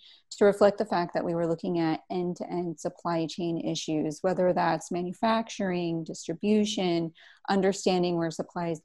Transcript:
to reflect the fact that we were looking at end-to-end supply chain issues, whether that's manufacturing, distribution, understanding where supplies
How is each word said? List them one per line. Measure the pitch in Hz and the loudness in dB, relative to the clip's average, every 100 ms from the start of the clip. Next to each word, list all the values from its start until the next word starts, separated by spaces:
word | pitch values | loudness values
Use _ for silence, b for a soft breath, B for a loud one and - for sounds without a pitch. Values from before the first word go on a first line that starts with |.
| b b _ | b b _
to | - 202 | 4 4
reflect | 196 202 202 | 6 4 4
the | 214 | 0
fact | 180 175 | 0 0
that | - | -2
we | 180 | -2
were | 170 165 | 0 0
looking | 165 190 170 | 0 0 0
at | 160 160 - | 0 -2 -4
end-to-end | 185 175 170 - 175 180 156 | -4 -4 -4 -6 -4 -4 -6
supply | 175 - 175 165 160 | -8 -6 -4 -2 -2
chain | - 170 165 | -4 -4 -2
issues, | - 160 - 156 156 147 | -4 -4 -2 -2 -2 -2
whether | 185 180 180 | -2 2 2
that's | 175 170 160 - | 4 2 0 -2
manufacturing, | 175 180 180 226 226 226 - 190 180 170 165 | -6 -6 -2 0 0 -2 -4 -2 -2 -2 -4
distribution, | 160 180 - 165 208 214 208 208 180 170 165 b b b - | -6 -8 -8 -4 2 2 2 0 0 0 -2 b b b -2
understanding | 196 190 190 208 180 175 170 | 2 2 2 0 2 2 0
where | 165 | -2
supplies | 160 - 180 170 160 | -4 -8 -6 -4 -4